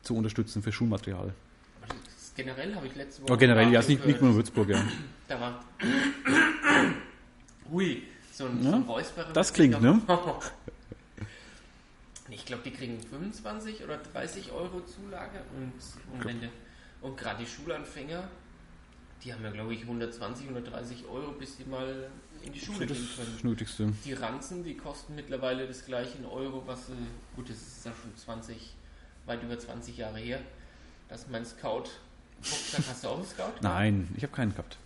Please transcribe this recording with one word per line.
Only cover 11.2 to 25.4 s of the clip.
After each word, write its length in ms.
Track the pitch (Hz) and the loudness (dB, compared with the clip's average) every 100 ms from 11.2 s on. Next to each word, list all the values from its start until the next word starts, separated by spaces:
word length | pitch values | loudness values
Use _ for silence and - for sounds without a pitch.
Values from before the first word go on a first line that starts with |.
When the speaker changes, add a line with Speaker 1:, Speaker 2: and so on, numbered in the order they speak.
| 104 - - - - - - - - - - | -14 -14 -20 -20 -20 -20 -20 -20 -20 -20 -18
Speaker 2:
Ich 160 | 117 - | -16 -10
glaub, 160 | 120 | -8
die 60 | 139 | -8
kriegen 280 | 120 127 113 | -10 -8 -8
fünfundzwanzig 840 | 110 135 196 220 214 214 220 214 | -10 -10 -10 -8 -10 -8 -10 -12
oder 140 | - 151 | -10 -10
dreißig 520 | - - 170 - - | -10 -8 -8 -10 -10
Euro 280 | 143 180 180 | -8 -6 -8
Zulage 600 | 180 - 202 185 - 196 - 135 | -12 -16 -14 -12 -12 -12 -12 -10
und, 160 | 131 127 - - - | -10 -10 -16 -18 -14
und 60 | 131 | -8
Speaker 1:
Gut. 40 | 120 | -8
Speaker 2:
wenn 140 | 117 | -8
du, 80 | 117 - - - - - | -10 -14 -20 -20 -20 -14
und 140 | 135 131 | -14 -10
gerade 260 | 117 104 | -8 -8
die 20 | 117 | -10
Schulanfänger, 800 | - 151 151 - 151 139 170 190 - - - - - - - - - | -10 -8 -8 -8 -12 -10 -10 -10 -16 -20 -20 -20 -20 -20 -20 -20 -16
die 100 | 127 | -14
haben 120 | 110 | -10
ja, 60 | 110 | -10
glaub 200 | 104 110 | -8 -6
ich, 140 | 113 | -6
hundertzwanzig, 640 | 117 117 117 - - 120 139 | -6 -6 -6 -6 -10 -10 -10
hundertdreißig 580 | 123 120 - 120 123 - | -10 -8 -10 -10 -12 -12
Euro, 260 | 131 147 | -10 -10
bis 240 | 143 131 - | -12 -14 -14
die 60 | |
mal 440 | 135 131 131 135 135 - - - | -10 -8 -6 -8 -12 -16 -20 -18
in 100 | - | -16
die 80 | 143 | -14
Schule 260 | - 208 120 | -10 -6 -4
Speaker 1:
Das 100 | 131 | -4
Speaker 2:
gehen 100 | 120 | -8
Speaker 1:
ist 120 | - | -8
das 80 | 113 | -10
Speaker 2:
können. 120 | 113 | -4
Speaker 1:
Nötigste. 500 | 123 110 110 - 107 104 143 | -2 -2 -6 -2 -2 -2 -6
Speaker 2:
Die 60 | |
Ranzen, 500 | 131 117 135 - 180 | -6 -6 -8 -8 -10
die 100 | 175 113 | -8 -10
kosten 380 | 156 139 - | -12 -12 -12
mittlerweile 520 | 147 147 131 | -14 -8 -4